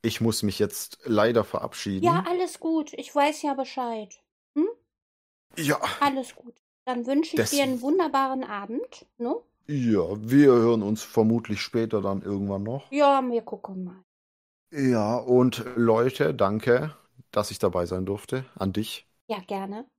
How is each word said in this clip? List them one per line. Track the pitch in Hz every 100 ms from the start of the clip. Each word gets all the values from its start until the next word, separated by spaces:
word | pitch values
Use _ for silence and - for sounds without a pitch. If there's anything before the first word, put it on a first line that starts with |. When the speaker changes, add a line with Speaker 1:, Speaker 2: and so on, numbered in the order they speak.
Speaker 1:
Ich | 117 -
muss | 113 107
mich | 104 -
jetzt | 196 - - -
leider | 139 107 110 117
verabschieden. | 104 110 - - 104 95
Speaker 2:
Ja, | 339 339 339
alles | 359 359 -
gut. | 320 320 302
Ich | - -
weiß | 285 285 302
ja | 302
Bescheid. | 269 262 - 247 226 208 - _ _ _ 285
Hm? | 370 466 _ _ _ _ _ _ _ -
Speaker 1:
Ja. | 147 143 - -
Speaker 2:
Alles | 285 269 247
gut. | - 240 - _ _
Dann | - 247 240
wünsche | 277 320
ich | 320
Speaker 1:
Das | -
Speaker 2:
dir | 285
einen | 269 254
wunderbaren | 254 359 320 277 269 262
Abend, | 254 208 202 233 494 - - _
ne? | 240 453 _ _ -
Speaker 1:
Ja, | 147 120 104 85 104 110
wir | 139 147
hören | 120 117 117
uns | 101 110
vermutlich | - - 110 117 113 101
später | - 117 113 107
dann | 98 98
irgendwann | 95 98 101 98
noch. | 104 131 -
Speaker 2:
Ja, | 277 285 277
wir | 254 233
gucken | 220 214 - 190
mal. | 180 180 _ _ _ _ _ _ _
Speaker 1:
Ja, | 151 135 117 104 120
und | 123 123 127 120 123 123
Leute, | 117 110 127 - 147
danke, | - 98 107 135 123 151 - _ _ -
dass | - 104
ich | 104
dabei | 101 90 87
sein | 92
durfte. | 92 101 - 131 131 -
An | 95
dich. | 95 110 - _ _ _
Speaker 2:
Ja, | 208
gerne. | 185 196 190 208 262